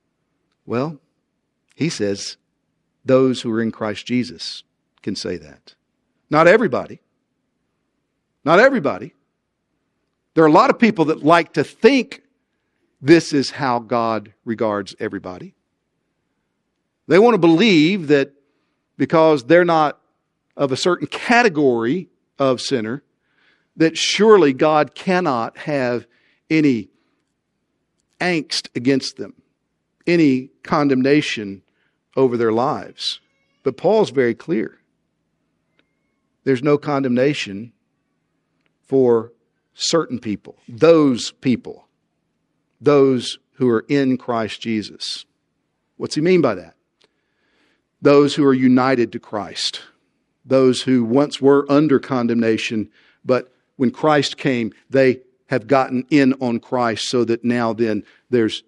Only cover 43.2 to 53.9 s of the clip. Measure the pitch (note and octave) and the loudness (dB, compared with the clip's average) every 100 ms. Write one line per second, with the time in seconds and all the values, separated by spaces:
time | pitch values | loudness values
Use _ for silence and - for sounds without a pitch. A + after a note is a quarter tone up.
43.2 | A2+ - _ - B2+ A2 - C#3+ C3+ B2 | -4 -12 _ -4 -2 0 -2 -2 -2 -4
44.2 | - A#2 G#2+ - A#2 A2 F#2+ - - - | -4 -6 -6 -8 -6 -6 -6 -12 -14 -14
45.2 | - _ _ _ _ _ _ - B2+ D#3 | -18 _ _ _ _ _ _ -14 -10 -4
46.2 | E3 F3+ C3+ F#2 E2 _ _ _ _ _ | 0 2 0 -4 -10 _ _ _ _ _
47.2 | _ _ _ _ _ _ _ _ C#3+ C#3+ | _ _ _ _ _ _ _ _ 4 4
48.2 | C#3+ D#3 C#3+ C3 B2+ B2+ B2+ C3 A2+ A#2 | 4 2 2 2 4 4 2 0 -2 -6
49.2 | - G#2+ F2 - - - - _ _ _ | -12 -10 -10 -8 -10 -10 -18 _ _ _
50.2 | _ _ - C3 C3 A#2+ - C3 A2 C3+ | _ _ -2 2 4 2 0 0 0 0
51.2 | D3 - C3+ C#3 C#3 C#3+ D3+ C3 - C3 | 0 0 2 2 2 0 2 0 0 -4
52.2 | A#2+ A#2 A2+ A2 - A2+ G2+ _ _ _ | -2 0 0 -2 -4 -8 -8 _ _ _
53.2 | B2 B2 - _ _ - A#2+ | -4 -4 -4 _ _ -4 -4